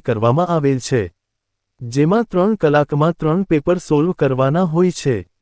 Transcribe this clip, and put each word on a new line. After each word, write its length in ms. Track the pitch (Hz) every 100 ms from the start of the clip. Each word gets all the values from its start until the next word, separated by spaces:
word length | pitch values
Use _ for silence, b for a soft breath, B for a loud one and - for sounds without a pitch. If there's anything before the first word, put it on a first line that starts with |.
| -
કરવામાં 440 | 107 117 143 175
આવેલ 260 | 170 139 135 -
છે, 160 | 131 95 - _ _ _ _ _ _
જેમાં 440 | 120 131 156 214 226
ત્રણ 260 | 180 196 220
કલાકમાં 520 | 156 147 143 147 156 170
ત્રણ 240 | 160 170 196
પેપર 260 | 156 170 180 -
સોલ્વ 280 | 151 165 180
કરવાના 480 | 139 127 135 160 185
હોય 240 | 160 185 -
છે, 140 | 143 110 90 _